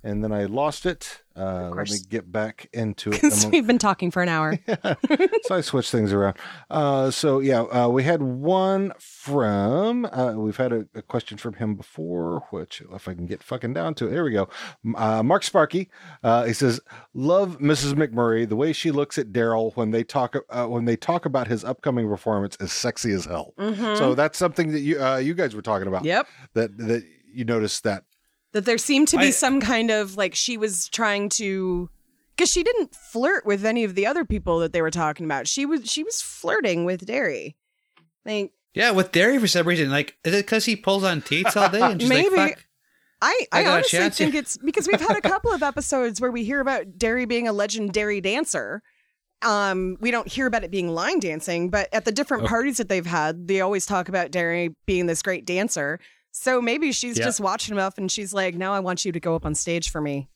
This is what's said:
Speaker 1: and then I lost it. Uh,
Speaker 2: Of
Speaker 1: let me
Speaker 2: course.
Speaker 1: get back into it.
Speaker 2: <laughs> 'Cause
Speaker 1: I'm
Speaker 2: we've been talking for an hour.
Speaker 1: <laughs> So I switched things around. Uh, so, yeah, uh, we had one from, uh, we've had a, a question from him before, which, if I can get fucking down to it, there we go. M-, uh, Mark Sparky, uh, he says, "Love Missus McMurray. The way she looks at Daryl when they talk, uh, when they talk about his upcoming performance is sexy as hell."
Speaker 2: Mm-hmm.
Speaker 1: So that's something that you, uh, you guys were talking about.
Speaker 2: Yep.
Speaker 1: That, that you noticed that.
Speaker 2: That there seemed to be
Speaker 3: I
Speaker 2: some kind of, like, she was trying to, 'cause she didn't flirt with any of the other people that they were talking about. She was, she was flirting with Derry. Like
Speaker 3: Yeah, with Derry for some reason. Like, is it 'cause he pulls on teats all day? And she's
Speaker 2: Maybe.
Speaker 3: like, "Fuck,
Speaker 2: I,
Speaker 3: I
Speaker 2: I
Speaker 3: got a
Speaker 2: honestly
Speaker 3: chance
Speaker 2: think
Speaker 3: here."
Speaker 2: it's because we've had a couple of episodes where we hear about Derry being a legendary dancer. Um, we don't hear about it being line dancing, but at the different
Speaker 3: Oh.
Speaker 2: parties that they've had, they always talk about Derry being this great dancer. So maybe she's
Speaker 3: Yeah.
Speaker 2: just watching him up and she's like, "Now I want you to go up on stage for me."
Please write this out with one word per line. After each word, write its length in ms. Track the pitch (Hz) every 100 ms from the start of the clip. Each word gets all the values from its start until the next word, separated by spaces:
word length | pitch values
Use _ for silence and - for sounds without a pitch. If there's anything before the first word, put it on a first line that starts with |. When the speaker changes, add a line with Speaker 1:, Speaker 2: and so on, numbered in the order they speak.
| 110
Speaker 1:
and 180 | 104
then 80 | 107
I 140 | 104 101
lost 400 | 113 151 143 180
it. 360 | 165 - - _ -
Uh, 40 |
Speaker 2:
Of 60 | 95 92
Speaker 1:
let 80 | 90
me 60 | 90
Speaker 2:
course. 240 | 101 104
Speaker 1:
get 280 | 92 113 90
back 380 | 107 107 - -
into 380 | 120 110 101 104
it. 100 | 101
Speaker 2:
<laughs> 0 |
'Cause 240 | 294 - 214
Speaker 1:
I'm 60 |
Speaker 2:
we've 140 | 330 226
been 100 | 247
talking 340 | 208 190 175
for 100 | 180
an 60 | 180
hour. 280 | 160 156 160
Speaker 1:
<laughs> 40 | - 214 202 151 - 302 359 440
So 120 | - 185
I 60 |
switched 280 | - 135 -
things 240 | 120 107
around. 220 | 101 98 95 - - -
Uh, 400 | 156 143 135 135
so, 300 | 127 156 135
yeah, 220 | 135 123
uh, 260 | 113 123 120
we 160 | 127
had 180 | 135 170
one 680 | 135 127 147 185 190 196 196 -
from, 1040 | - - - 143 110 101 101 143 214 247 233
uh, 280 | - 127
we've 240 | 110 107 101
had 140 | 127
a, 140 | 117 101
a 80 | 113
question 360 | - 120 - 104
from 160 | 120 104
him 180 | 110 104
before, 680 | - - 80 87 82 85 -
which, 320 | 95 90 - -
if 140 | 95 -
I 80 | 87
can 100 | 87
get 160 | 92
fucking 320 | - 123 120
down 220 | 143 165 151
to 100 | 117
it, 40 |
there 120 | 147 156
we 60 |
go. 160 | 107 95 - - - 113
M-, 100 | 110
uh, 280 | 110 110
Mark 180 | 117 196
Sparky, 460 | - 196 151 175 185 - 175 -
uh, 200 | 117 117
he 100 | 117
says, 260 | 117 135 117 _ - - 131
"Love 440 | 139 185 196 151
Missus 320 | 143 147 143 143
McMurray. 520 | 151 113 120 113 117
The 80 | 110
way 160 | 151
she 180 | 160 165
looks 260 | 143 143 -
at 140 | 117
Daryl 440 | 101 113 113 113 113
when 140 | 110
they 140 | 113
talk, 320 | 117 143 123 139 -
uh, 140 | 120 120
when 180 | 120 117
they 100 | 117
talk 280 | - 175 165
about 220 | 135 113
his 160 | 113
upcoming 440 | 117 131 - 123 110
performance 500 | 101 - 104 98 -
is 120 | 95
sexy 400 | - 123 - 117
as 140 | 98 80
hell." 280 | 85 - -
Speaker 2:
Mm-hmm. 380 | 202 202 226 208
Speaker 1:
So 180 | 135
that's 240 | 127 151 -
something 340 | 180 170 160
that 80 | 151
you, 200 | 143 151
uh, 140 | 131 135
you 160 | 135
guys 220 | 175 139 107
were 80 |
talking 240 | 107 101 98
about. 160 | 95 151
Speaker 2:
Yep. 220 | 196 285 - -
Speaker 1:
That, 240 | 110 113 101
that 260 | 113 117 87 _ _
you 100 | 110 117
noticed 380 | 117 107 - 113
that. 180 | 98 _ _ _ _ _
Speaker 2:
That 140 | 214 202
there 120 | 233
seemed 300 | - 277 302
to 80 | 339
be 100 | 294
Speaker 3:
I 40 |
Speaker 2:
some 280 | - 269 277
kind 280 | 214 240 226
of, 260 | 214 202 196
like, 200 | 190 -
she 220 | - 233
was 320 | 214 180 -
trying 400 | - 226 202 202
to, 600 | - 208 190 185 175 175 _ _ _ _ -
'cause 140 | 339
she 120 | -
didn't 320 | 349 480 320 -
flirt 500 | - 226 269 381 208
with 180 | 202 214
any 180 | 240
of 100 | 214
the 140 | 185 202
other 180 | 311 269
people 320 | 214 175 170
that 140 | 165
they 80 | 175
were 80 | 160
talking 340 | 165 156 151 160
about. 200 | 135 120
She 180 | - 277
was, 180 | 311 220
she 160 | -
was 160 | 349 466
flirting 600 | - - - 440 247 175
with 220 | 175 185 180
Derry. 500 | 247 220 123 82 - _ _ _ _ _ _ -
Like 260 | 214 196 _ _
Speaker 3:
Yeah, 160 | - 233
with 200 | 196 185
Derry 260 | 165 208 269
for 80 | 214
some 200 | 180 165
reason. 240 | 175 143
Like, 240 | 139 151 _
is 100 | 160
it 140 | 202 202
'cause 180 | 220 220
he 100 | 214
pulls 280 | - 196
on 180 | 190 165
teats 340 | - 156 185 208
all 140 | 196
day? 100 | 202
And 200 | 247 185
she's 80 | 240
Speaker 2:
Maybe. 260 | 262 381 370
Speaker 3:
like, 200 | 294 -
"Fuck, 100 | _ _ _ _ _ _
Speaker 2:
I, 240 | 240 466 -
Speaker 3:
I 80 | 190
Speaker 2:
I 40 |
Speaker 3:
got 60 | -
a 40 |
Speaker 2:
honestly 260 | 170 - 170
Speaker 3:
chance 180 | 190 -
Speaker 2:
think 140 | 311
Speaker 3:
here." 100 | 294
Speaker 2:
it's 160 | 254 -
because 300 | 277 415 320
we've 120 | 415
had 140 | 349 415
a 40 |
couple 300 | - 381 466
of 100 | 285
episodes 580 | 285 285 - 277 240 202
where 120 | 254
we 120 | 240
hear 160 | 220 277
about 380 | 269 254 185 180
Derry 280 | 226 240 240
being 220 | 240 233
a 60 |
legendary 680 | 202 208 214 208 196 208 202
dancer. 600 | 190 233 311 160 107 180 _ _ _ _ _ _
Um, 520 | 226 208 202 185 185 185
we 100 | 226
don't 180 | 233 -
hear 200 | - 262
about 160 | 226
it 80 | 175
being 180 | 196 175 165
line 240 | 226 359
dancing, 500 | 202 156 - 170 175
but 180 | 208 196
at 120 | 175 233
the 60 |
different 340 | 214 285 254 185
Speaker 3:
Oh. 20 |
Speaker 2:
parties 300 | 226 269 247
that 120 | 208
they've 160 | 190 170
had, 420 | 170 156 170 175
they 140 | 190
always 240 | 185 202 -
talk 240 | 196 180
about 220 | 185 175
Derry 440 | 180 170 170 170 156 -
being 180 | 185 175
this 160 | 165
great 240 | - 180 113
dancer. 540 | 180 214 - 143 165 - _ _
So 300 | - 254 254
maybe 300 | 240 262 302
she's 260 | 233 247 233
Speaker 3:
Yeah. 80 | 233
Speaker 2:
just 140 | 220
watching 320 | 196 208 -
him 60 | 202
up 180 | 190 190
and 120 | 185
she's 240 | - 196 196
like, 180 | 190 170
"Now 160 | 190
I 80 | 202
want 240 | 185 180
you 80 | 196
to 80 | 165
go 160 | 170 165
up 100 | 165
on 80 | 151
stage 340 | - 170 165
for 100 | 160
me." 300 | 151 139 135